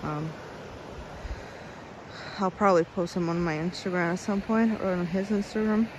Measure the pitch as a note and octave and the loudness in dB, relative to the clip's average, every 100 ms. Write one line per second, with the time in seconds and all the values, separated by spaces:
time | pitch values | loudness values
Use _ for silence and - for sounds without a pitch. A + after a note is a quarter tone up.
0 | D3+ D3+ D#3+ - - - - - - - | -4 -4 -4 -8 -12 -14 -14 -14 -12 -12
1 | - - - - - - - - - - | -12 -10 -8 -8 -10 -14 -14 -14 -14 -16
2 | - - - - F#3+ - G3+ F3+ E3 - | -14 -12 -12 -2 -2 4 8 8 6 0
3 | E3+ - E3+ E3+ E3+ D3+ E3+ F3 G3 F3+ | -2 0 0 2 2 0 -2 -2 -2 0
4 | E3+ F3+ - G3 G3 A3 A3+ A3 F#3+ F3+ | 2 0 0 -2 2 4 4 2 0 0
5 | F3 F#3 G3 G#3+ G3+ G#3+ G#3+ G#3+ A3+ | 0 0 2 0 0 0 2 4 2